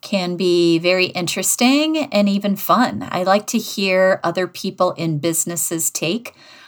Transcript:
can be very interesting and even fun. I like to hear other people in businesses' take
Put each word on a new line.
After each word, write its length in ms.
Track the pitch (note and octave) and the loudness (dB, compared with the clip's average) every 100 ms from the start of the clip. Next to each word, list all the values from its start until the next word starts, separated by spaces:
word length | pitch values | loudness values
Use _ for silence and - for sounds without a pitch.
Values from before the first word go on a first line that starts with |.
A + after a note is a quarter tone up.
can 340 | - G3 F3+ F3 | -2 -2 -2 -2
be 420 | F#3 F3 E3+ E3 | 2 4 4 4
very 280 | F3 F#3 F3+ | 2 0 -2
interesting 880 | - F3 - F#3+ - B3 C#4 D#4 D#4 | -6 -4 -4 -4 2 4 4 2 -2
and 320 | D4+ G#3 G3+ | -2 0 2
even 260 | G3+ G3+ G3 | 0 -2 -4
fun. 520 | - F3+ B3 G#3 - | 2 2 2 -2 -6
I 120 | E3 | -4
like 240 | F3+ G3+ G#3 | 2 2 2
to 120 | A3+ | -4
hear 640 | G#3+ - G3 F#3 F#3+ F#3+ | -4 -4 0 4 4 2
other 240 | E3+ E3+ F3+ | 0 -2 -4
people 460 | - G3 F#3 F3+ - | -4 -8 0 0 0
in 200 | E3 D3+ | -2 -2
businesses' 720 | E3 E3 - E3+ - E3 - | -2 -2 -4 -4 -4 -2 -4
take 440 | - D#3+ G#3+ A#3+ _ - - | -4 -4 -4 -8 _ -20 -20